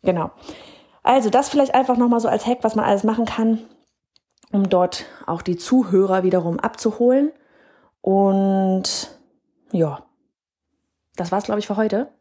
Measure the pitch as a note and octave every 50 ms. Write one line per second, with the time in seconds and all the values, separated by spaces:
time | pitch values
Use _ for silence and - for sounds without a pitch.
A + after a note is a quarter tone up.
0 | - F3+ F#3 E3+ D#3 - - _ - - - - - - - - _ _ _ _
1 | _ - B3 C4+ A#3 G#3+ F#3+ B3 C#4 - - C#4+ C#4 C4+ - B3+ C4 C4 B3+ A#3+
2 | B3 A#3+ A#3+ A#3 A3+ A3+ - A3 - A#3 B3 A#3+ - A3 A3 G#3+ G#3 - G3+ G3+
3 | G3+ G#3+ A3 A3+ A#3 A3 - - A3+ A3+ A3+ A3 - - _ _ _ _ _ _
4 | _ _ _ _ _ _ _ _ - _ - G3+ G3 F#3 F#3 F3+ F3+ F3+ - -
5 | - - - - - - E3 E3 - - F3+ F3 - - B3+ B3+ A#3+ F#3 F3+ F#3+
6 | F#3+ F#3+ F#3 F#3 F3+ F#3 F#3 F#3 E3 E3+ E3+ - - A3+ - - - A3+ G#3+ -
7 | A#3+ A#3+ B3+ C4+ C#4+ D4+ D#4+ _ _ _ _ _ _ _ _ _ _ _ _ _
8 | _ F#3+ F#3+ G3 G3 G3 G3 G3 G3 G3 G3 F#3+ F#3+ F#3+ F#3+ F#3+ F#3 - - -
9 | - - - _ _ _ _ _ _ _ _ _ _ _ - F3+ E3 D3+ C#3 -
10 | - _ _ _ _ _ _ _ _ _ _ _ _ _ _ _ _ _ _ _
11 | _ _ _ - F3+ E3+ F#3 G3 G#3 - G#3+ G#3 G#3 - G#3 G3+ A3 A3 G3 G#3
12 | C4+ C#4+ _ _